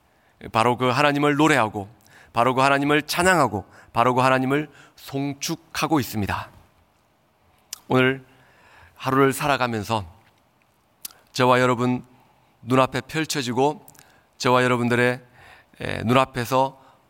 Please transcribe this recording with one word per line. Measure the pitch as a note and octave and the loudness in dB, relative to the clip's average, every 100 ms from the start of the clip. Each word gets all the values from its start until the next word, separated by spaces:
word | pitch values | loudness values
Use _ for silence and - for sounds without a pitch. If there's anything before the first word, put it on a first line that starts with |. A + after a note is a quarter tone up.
| _ _ _ - - | _ _ _ -20 -4
바로 | A2+ A#2 A#2+ | 0 2 2
그 | B2+ | 0
하나님을 | B2 D3 C#3+ D3 C#3+ | 2 2 2 0 2
노래하고 | D#3 C#3 G#2+ G#2 G2 - _ - - | 2 2 0 -4 -12 -18 _ -20 -6
바로 | A2+ B2 | 0 0
그 | B2+ | 2
하나님을 | C#3 C#3 C#3+ D3+ | 2 2 2 0
찬양하고 | D3 - F#3 F3 B2 G#2 - - - | -2 0 2 2 2 -2 -10 -18 -6
바로 | A2+ B2 | 0 2
그 | B2+ | 2
하나님을 | C3 C3 C3 C#3+ D3+ - - - | 2 2 0 -2 -4 -12 -20 -20
송축하고 | - C#3 C#3+ C#3 - D#3+ _ - D3 D#3 | -12 -8 -8 -8 -8 -8 _ -8 -2 -2
있습니다. | A2 G#2+ F#2 - - - _ _ _ _ _ _ _ _ _ _ _ - - | -2 -4 -4 -6 -10 -18 _ _ _ _ _ _ _ _ _ _ _ -18 -2
오늘 | C3 B2+ C3+ - _ _ _ _ - - - | 2 2 0 -8 _ _ _ _ -20 -20 -10
하루를 | C3 C3 C3+ | -2 2 2
살아가면서 | - D3+ C3 B2 A2+ G2+ A2+ E2+ - _ _ _ _ _ _ _ _ - _ _ | 2 -2 -2 -2 -4 -4 -4 -6 -16 _ _ _ _ _ _ _ _ -20 _ _
저와 | - B2+ B2 | 0 2 4
여러분 | B2+ A#2 B2 B2+ - _ _ _ _ _ | 2 0 -2 -4 -8 _ _ _ _ _
눈앞에 | A2+ C3 B2+ C3 | -2 0 2 -2
펼쳐지고 | - D#3+ D3+ D3+ A#2+ A#2+ C#3+ D3+ - - - _ _ - | -6 -6 -6 -4 -4 0 0 -2 -12 -20 -20 _ _ -6
저와 | C3 B2+ | 0 2
여러분들의, | B2+ B2 A#2+ A#2+ B2 B2+ - _ - - _ - | 2 0 0 0 0 -2 -10 _ -20 -20 _ -12
에, | - F#2 | -10 -6
눈앞에서 | G#2 C3 C3 C3 A2+ C3 C3+ - - _ _ | 0 2 0 -4 -2 0 -2 -6 -20 _ _